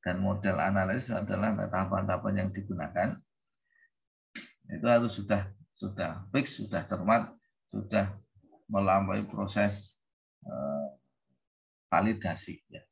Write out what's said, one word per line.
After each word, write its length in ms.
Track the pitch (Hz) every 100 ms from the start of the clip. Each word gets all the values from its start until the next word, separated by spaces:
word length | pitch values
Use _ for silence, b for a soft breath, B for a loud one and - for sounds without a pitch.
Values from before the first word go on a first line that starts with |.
dan 160 | 92 92
model 400 | 95 98 98 92
analis 560 | 87 98 95 117 123
adalah 400 | 113 101 98 107 104 101
tahapan-tahapan 640 | 92 95 95 98 90 104 98
yang 120 | 95
digunakan. 680 | 98 98 90 - - 95 - _ _ _ _ _ b b _ _ _ _ - - _ -
Itu 160 | - 117
harus 280 | 120 117
sudah, 360 | 101 101 101 98 - - _
sudah 480 | 101 101 82 90 101
fix, 240 | 139 135 -
sudah 240 | 104 85 -
cermat, 440 | 95 87 113 107 - _ _ _
sudah 400 | 104 98 104 98 98 - _ _ - _
melampaui 600 | 104 98 98 98 98 104
proses, 720 | - 95 104 104 98 - - _ _ _ _ -
eh, 400 | - 69 71 71 69 _ _ _ _ _ _ _ _ _
validasi, 720 | 85 101 107 95 82 - 82 _
ya. 120 | - _